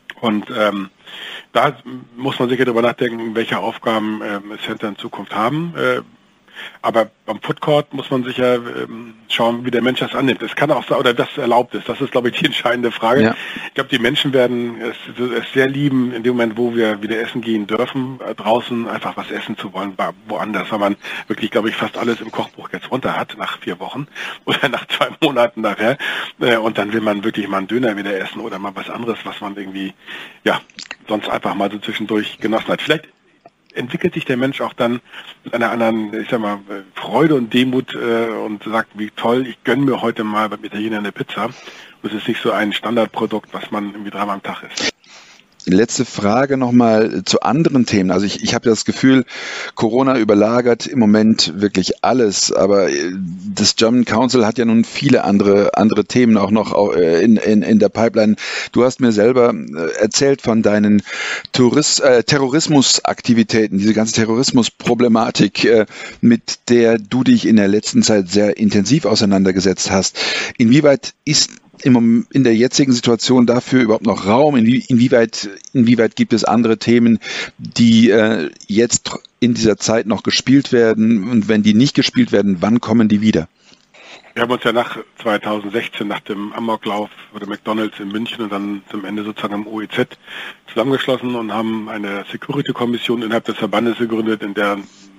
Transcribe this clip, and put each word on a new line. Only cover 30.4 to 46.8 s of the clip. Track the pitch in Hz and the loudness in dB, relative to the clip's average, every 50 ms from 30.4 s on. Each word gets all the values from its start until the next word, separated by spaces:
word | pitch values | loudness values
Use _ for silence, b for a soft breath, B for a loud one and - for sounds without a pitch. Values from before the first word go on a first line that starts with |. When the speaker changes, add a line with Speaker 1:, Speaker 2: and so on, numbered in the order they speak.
Speaker 1:
ja, | B 107 87 - - _ - - - - - _ - | B -2 -2 -2 -6 _ -20 -20 -18 -18 -18 _ -8
sonst | - 107 104 - - | -6 -6 -6 -4 -4
einfach | 120 117 - 107 101 | -6 -4 -4 -4 -4
mal | 101 101 101 | -2 -4 -4
so | 104 | -4
zwischendurch | 104 - - 107 - 110 101 110 107 104 - - - | -8 -10 -10 -8 -8 -4 -2 -2 -2 -2 -4 -10 -6
genossen | - 147 170 - - - | -4 -2 -2 -2 -2 -2
hat. | 90 - | -4 -4
Vielleicht | - - - 156 - - _ _ _ _ _ _ _ - _ _ _ _ - | -2 -2 -4 -4 -4 -12 _ _ _ _ _ _ _ -20 _ _ _ _ -10
entwickelt | 113 123 120 - - - 175 - | -10 -10 -8 -8 -4 -4 -4 -4
sich | 165 - | -4 -4
der | - 131 120 | -4 -2 -2
Mensch | 131 135 135 - | -2 -4 -4 -4
auch | 120 110 | -8 -8
dann | - - 123 117 123 120 _ B B B B B B B B | -4 -2 -2 -2 -2 -6 _ B B B B B B B B
mit | - | -8
einer | - 117 117 113 | -4 -2 -2 -2
anderen, | 117 120 117 113 113 110 107 104 107 110 | -2 0 0 0 0 -2 -4 -6 -8 -8
ich | 104 - | -6 -4
sag | 131 113 | -4 -4
mal, | 107 101 104 101 98 101 101 98 95 _ - | -2 -4 -6 -8 -10 -14 -14 -14 -16 _ -16
Freude | - - - - 120 160 156 151 | -14 -10 -2 0 2 4 4 4
und | 131 120 107 | 2 0 0
Demut, | 123 123 127 131 127 131 131 - - | 0 0 2 2 0 -2 -4 -4 -8
äh, | 123 123 120 117 117 117 113 | -6 -4 -2 -2 -2 -2 -2
und | 107 104 107 110 107 101 - | -4 -6 -6 -8 -8 -10 -8
sagt, | 113 110 110 - _ - | -4 -4 -4 -4 _ -8
wie | 101 107 104 - | -10 -10 -10 -8
toll, | - - 113 120 127 131 | -4 0 0 0 0 -2
ich | 120 - _ - | -4 -10 _ -2
gönn | 127 120 135 143 | -2 0 2 2
mir | 131 120 107 | 0 0 0
heute | 117 117 113 - 110 | -2 -4 -4 -4 -4
mal | 107 107 107 107 101 | -2 -2 -2 -2 -2
beim | 104 104 107 | -6 -10 -12
Italiener | 101 101 107 110 110 110 | -10 -8 -6 -6 -4 -4
eine | 104 104 98 | -4 -6 -6
Pizza. | - - - - - - - 123 135 B B B B B B B B B | -6 -8 -10 -8 -6 -6 -6 -8 -8 B B B B B B B B B
Und | - 101 | -10 -8
es | 107 | -8
ist | 104 - | -6 -4
nicht | 123 110 - | -4 -6 -2
so | - 120 | -2 -2
ein | 101 101 104 104 | -2 0 -2 -2
Standardprodukt, | 98 - - 107 117 117 110 101 - 110 113 104 110 104 - - | -4 -4 -4 -2 0 0 -2 -2 -2 -4 -4 -4 -4 -6 -8 -10
was | - - - - | -14 -14 -10 -8
man | 110 104 101 101 | -6 -6 -6 -8
irgendwie | 101 107 101 101 | -10 -12 -12 -12
dreimal | 98 98 101 104 98 | -8 -8 -6 -6 -6
am | 98 | -8
Tag | - 98 95 - | -8 -12 -12 -12
isst. | - - - - - - - _ _ B B B B B B B B _ _ _ - - | -14 -12 -8 -6 -6 -6 -8 _ _ B B B B B B B B _ _ _ -2 2
Speaker 2:
Letzte | 90 98 117 - - - 123 | 2 2 2 2 0 -4 -4
Frage | - - - 101 101 107 127 139 139 139 | -4 -4 -4 -2 0 2 2 0 0 0
noch | 135 127 120 | -2 0 2
mal | 120 120 | 4 4